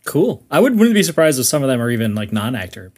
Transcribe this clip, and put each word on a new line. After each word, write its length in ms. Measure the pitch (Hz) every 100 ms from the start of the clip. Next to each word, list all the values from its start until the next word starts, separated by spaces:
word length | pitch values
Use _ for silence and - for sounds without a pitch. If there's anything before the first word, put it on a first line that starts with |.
| -
Cool. 340 | 143 233 165 -
I 120 | 147
would, 180 | 254 233
wouldn't 140 | 226 208
be 80 |
surprised 340 | 170 165 160 131
if 100 | 123
some 160 | 151
of 40 | 135
them 140 | 127
are 80 | 117
even, 260 | 117 113 104
like, 160 | 104
non-actor. 640 | 107 107 123 90 - 95